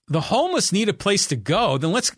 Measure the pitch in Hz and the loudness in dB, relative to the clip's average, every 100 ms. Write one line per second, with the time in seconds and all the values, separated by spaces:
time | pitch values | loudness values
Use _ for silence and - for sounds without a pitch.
0 | - 156 - 233 359 339 - 190 214 - | -4 -4 0 0 2 0 0 0 0 0
1 | 202 202 - 127 101 185 226 135 160 226 | 0 0 0 -4 0 0 2 0 0 0
2 | - | -2